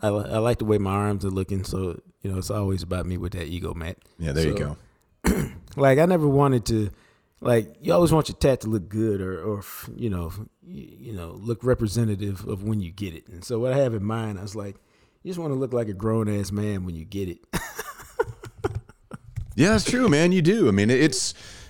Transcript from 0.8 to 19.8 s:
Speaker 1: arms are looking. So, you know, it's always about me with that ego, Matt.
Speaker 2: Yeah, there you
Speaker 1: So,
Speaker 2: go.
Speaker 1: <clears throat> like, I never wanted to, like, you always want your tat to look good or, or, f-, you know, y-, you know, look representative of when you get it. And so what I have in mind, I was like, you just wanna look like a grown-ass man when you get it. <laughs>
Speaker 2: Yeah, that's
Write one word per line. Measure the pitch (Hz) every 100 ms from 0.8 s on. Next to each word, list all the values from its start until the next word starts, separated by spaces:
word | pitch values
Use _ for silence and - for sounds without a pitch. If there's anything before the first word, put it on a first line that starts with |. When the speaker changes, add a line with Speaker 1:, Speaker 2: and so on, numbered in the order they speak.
| 95
Speaker 1:
arms | 98 104 101 98
are |
looking. | 95 95 98
So, | 92 95 92 82 - _
you | 98
know, | 92
it's | 92
always | 107 98 92
about | 85 90 85
me | 90
with | 90
that | 95 76
ego, | 87 85 82
Matt. | 80 - _ -
Speaker 2:
Yeah, | 80
there | 76 78
you | 69
Speaker 1:
So, | 73 73 - _ _ _
Speaker 2:
go. | - 190 131 -
Speaker 1:
<clears throat> | - -
like, | 135 135
I | 175
never | 175 147
wanted | 139 139 127 107
to, | 110 101 - _ _ _ _
like, | 123 117 - -
you | 151
always | 175 170
want | 156 -
your | -
tat | 151 127
to | 107
look | 110 87
good | 107 113 98
or, | 92 90
or, | 101 98
f-, | - - - 113
you | 117
know, | 90 82 95 107 _ -
y-, | 180 - -
you | 131
know, | 98 85 95
look | 110 113
representative | 123 123 113 101 110 98 101 95 -
of | 98
when | 104 107
you | 87
get | 87 98
it. | 80 -
And | 82 87
so | 113
what | 127
I | 135
have | 131
in | 113
mind, | 101 113 110 95
I |
was | 101 104
like, | 101 98 _ _ _ _
you | 175
just | 175
wanna | 160 131
look | 131
like | 120 110
a |
grown-ass | 95 110 113 107 101 95
man | 101 104 98 90
when | 82
you | 80
get | 98 92
it. | - _
<laughs> | - - - - - - - - - - - - - - _ _ - - - - -
Speaker 2:
Yeah, | 170
that's | 220